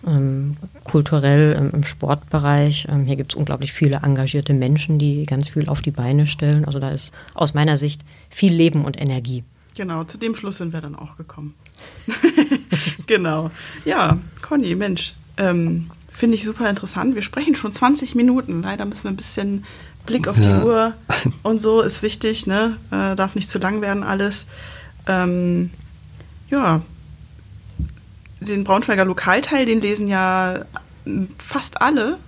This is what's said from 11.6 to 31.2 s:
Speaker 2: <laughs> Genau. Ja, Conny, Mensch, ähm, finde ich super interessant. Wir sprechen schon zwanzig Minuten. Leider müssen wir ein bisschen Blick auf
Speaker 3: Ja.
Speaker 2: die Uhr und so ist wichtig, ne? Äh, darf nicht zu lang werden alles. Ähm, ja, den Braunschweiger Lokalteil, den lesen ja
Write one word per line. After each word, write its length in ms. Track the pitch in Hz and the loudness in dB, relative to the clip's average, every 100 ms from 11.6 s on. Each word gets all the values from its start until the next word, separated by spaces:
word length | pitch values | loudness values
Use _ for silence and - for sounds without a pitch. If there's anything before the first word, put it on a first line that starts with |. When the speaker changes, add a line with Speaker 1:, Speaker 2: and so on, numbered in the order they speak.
| - - - - - | -20 -20 -20 -14 -10
Speaker 2:
<laughs> 260 | 226 - - - 277 - 160 - 147 - | 0 2 4 2 0 -2 -4 -2 -8 0
Genau. 440 | 214 170 156 160 - - - | 2 2 -2 -4 -8 -16 -10
Ja, 340 | - 370 175 170 170 - | -2 0 2 2 -2 -16
Conny, 340 | - 294 214 175 | -2 0 0 -2
Mensch, 380 | 202 180 - - - - | -2 -2 -6 -10 -20 -2
ähm, 540 | 196 175 165 170 165 - - | 0 2 2 0 -4 -12 -20
finde 260 | - 233 226 | 0 2 2
ich 100 | 214 | -2
super 240 | 220 226 | -2 -2
interessant. 460 | 202 190 190 220 240 | -2 -4 -4 -2 -2
Wir 60 | |
sprechen 340 | 202 - 294 294 | -4 -4 0 0
schon 180 | 214 | 0
zwanzig 420 | 202 254 294 269 240 | 0 2 2 0 2
Minuten. 460 | 247 254 - 170 | 4 4 0 -4
Leider 240 | 190 196 202 | -4 -6 -6
müssen 180 | 202 | -8
wir 80 | 202 | -8
ein 60 | 196 | -6
bisschen 480 | - - 202 196 202 - - - - | -6 -6 -4 -4 -8 -18 -20 -18 -4
Blick 220 | 240 - | -2 2
auf 100 | 113 | 4
Speaker 3:
Ja. 220 | 202 196 | 6 6
Speaker 2:
die 60 | 220 | 4
Uhr 280 | 226 226 226 - - 131 - | 4 2 -2 -6 -2 -2 -2
und 180 | - 226 | -2 0
so 200 | 220 226 | 4 4
ist 200 | 220 - | 2 0
wichtig, 460 | 214 - 220 220 - | -4 -2 -2 -2 0
ne? 300 | 190 226 220 - | 0 0 -2 -6
Äh, 240 | 196 196 190 | -2 -2 0
darf 200 | 196 208 | -2 -2
nicht 140 | 190 | -4
zu 100 | 202 | -4
lang 220 | 185 214 | -2 -2
werden 220 | 202 196 | -2 -4
alles. 420 | 196 196 202 202 - - - - - - - | -2 -2 -2 -4 -12 -18 -18 -18 -20 -12 -2
Ähm, 680 | 185 180 180 175 175 175 - - - - - - - - | 2 2 2 2 0 -2 -6 -20 -20 -20 -20 -20 -20 -2
ja, 320 | 277 220 160 - - - - - - - - - - - - - - - - | 2 4 2 0 -16 -20 -20 -20 -20 -20 -20 -20 -8 -8 -8 -20 -20 -20 -14
den 240 | 196 202 | -6 -4
Braunschweiger 400 | 196 196 208 202 190 | 2 2 2 2 2
Lokalteil, 600 | 180 - 196 285 294 247 | 0 2 0 2 0 2
den 160 | 226 | 2
lesen 260 | 208 208 208 | 2 -2 0
ja 540 | 190 185 185 185 185 - - - - - 98 | 0 2 2 0 -4 -8 -16 -18 -16 -6 -4